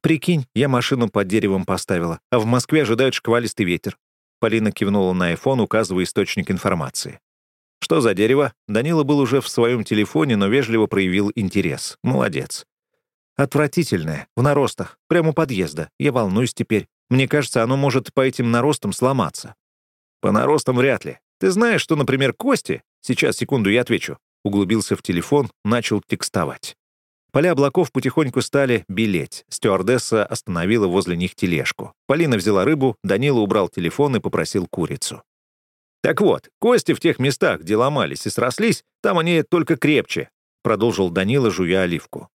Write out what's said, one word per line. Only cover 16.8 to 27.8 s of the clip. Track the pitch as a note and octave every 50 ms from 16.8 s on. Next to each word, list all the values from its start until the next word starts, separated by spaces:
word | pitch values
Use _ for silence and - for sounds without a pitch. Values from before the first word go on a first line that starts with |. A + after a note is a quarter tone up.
| - _ _ _ _ _
Мне | B2+ C3 C3+
кажется, | B2+ - D3 C#3 - - B2+ A2+
оно | A#2 C3
может | C#3 C#3 C#3 A#2+ C3 - - _
по | -
этим | C3 C3+ B2+ - B2 A#2 A#2
наростам | A#2+ A#2+ D3 D3+ - - G#2 F#2+
сломаться». | - B2 B2+ C3+ C3 G2+ D2+ - - - - - _ _ _ _ _ _ _ _ _ _ _ _ _
«По | - G#2
наростам | G2+ G#2+ B2+ C3+ D3+ D3 - - B2+
вряд | B2 B2+ C#3 B2 G2 -
ли. | - B1+ _ _ _ _ _
Ты | - F#3+
знаешь, | F3+ G3 A#3 A#3 A3 D#3 -
что, | - D#3+
например, | D3 C#3 - C#3+ C3+ C#3 C3 -
кости...» | _ - C4 C#4 - - - - C2 _ _ _ _ _
«Сейчас, | - - - E3 C3+ -
секунду, | - B2+ - C#3 C3 G#2+ G2
я | G2+ A#2+ B2
отвечу». | - A#2 F2+ - - C#2+ - _ _ _ _ _
Углубился | G#2 G2+ G2+ G2+ F2 A2+ A2 G#2 - -
в | - -
телефон, | - F#2 E2+ D#2+ - C#3+ D3 C#3 G#2+ - _ _
начал | G#2 A#2 A#2+ A2 - A2 G2+
текстовать. | - _ - - - - - G2+ E2 C#2+ - - - - - _ _ _ _ _ _ _ _ _ _ _ _
Поля | C3+ D3+ F3+ E3+
облаков | C3 C#3 C#3 - F#3